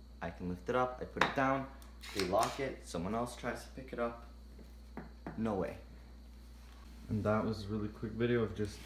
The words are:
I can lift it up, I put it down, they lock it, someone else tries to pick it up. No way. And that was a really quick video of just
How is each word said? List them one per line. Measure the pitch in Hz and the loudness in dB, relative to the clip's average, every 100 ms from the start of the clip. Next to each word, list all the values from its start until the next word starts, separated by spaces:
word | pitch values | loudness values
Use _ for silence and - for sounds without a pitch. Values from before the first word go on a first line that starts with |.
| - - | -16 -6
I | 85 | -6
can | - 90 | -2 -2
lift | 90 - | -2 4
it | 123 | 6
up, | 123 - | 6 2
I | - | -4
put | - | 2
it | - - | 2 6
down, | 131 135 127 - - - - 101 | 4 4 0 -8 -14 -12 -4 0
they | 90 | 4
lock | 101 - - | 6 6 2
it, | 135 - | -2 -2
someone | - 87 90 113 | -4 -2 0 0
else | 120 - | 0 -2
tries | 123 - | -4 -4
to | - | -8
pick | - - | -12 -6
it | 117 | -2
up. | 117 117 - - - - - - - - - - - - | -2 -2 -12 -14 -14 -14 -14 -16 -12 -10 -10 -10 -8 0
No | 110 | 2
way. | 98 87 - - - - - - - - - - - - - - | 2 0 -4 -12 -14 -16 -16 -14 -14 -16 -16 -16 -16 -16 -12 0
And | 107 | 4
that | 104 107 107 | 6 6 4
was | 104 | 0
a | 98 | 0
really | 107 104 | 0 -2
quick | - 117 | -2 -4
video | 107 120 120 | 2 6 6
of | 104 95 | 4 2
just | 104 - | -2 -2